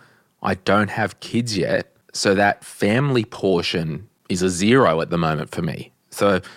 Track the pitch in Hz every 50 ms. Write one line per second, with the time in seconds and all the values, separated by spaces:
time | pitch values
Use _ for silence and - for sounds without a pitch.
0 | - _ _ _ _ _ _ _ - 101 92 - - - 98 104 104 95 - 113
1 | 107 98 - - - - - 113 123 120 107 92 76 - - - - - _ _
2 | _ _ - - - 104 98 98 101 101 - - - - - - - 101 107 127
3 | 143 143 131 120 107 - - - - 98 92 87 87 - - 90 82 80 76 85
4 | 101 - _ _ _ - 98 87 90 92 90 85 98 107 123 135 120 87 80 82
5 | 82 80 85 85 82 80 78 73 73 - - - 85 80 - - - - _ _
6 | _ _ - - 104 101 95 92 - - -